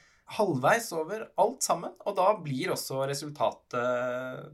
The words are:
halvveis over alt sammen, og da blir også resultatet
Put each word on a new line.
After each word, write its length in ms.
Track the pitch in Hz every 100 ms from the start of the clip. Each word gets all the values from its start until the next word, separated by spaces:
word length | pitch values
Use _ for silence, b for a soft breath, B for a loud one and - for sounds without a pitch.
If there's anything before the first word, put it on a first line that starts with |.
| b b -
halvveis 600 | - 196 135 143 226 226
over 360 | 165 160 220 - -
alt 260 | 214 -
sammen, 300 | - 170 175 -
og 160 | - 190
da 160 | 185
blir 380 | 202 147 131 185
også 320 | 131 - 135 135
resultatet 1400 | 143 151 147 110 - - 123 123 123 123 123 127 127 -